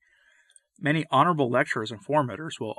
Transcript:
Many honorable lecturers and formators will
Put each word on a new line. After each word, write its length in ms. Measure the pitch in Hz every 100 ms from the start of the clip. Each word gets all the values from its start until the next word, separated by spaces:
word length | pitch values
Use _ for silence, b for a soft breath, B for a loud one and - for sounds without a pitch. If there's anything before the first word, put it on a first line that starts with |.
| b b b b b b b _
Many 280 | 143 156 -
honorable 400 | 131 165 160 127
lecturers 400 | 123 147 127 107
and 140 | 113
formators 560 | - 151 123 - 160 -
will 160 | 110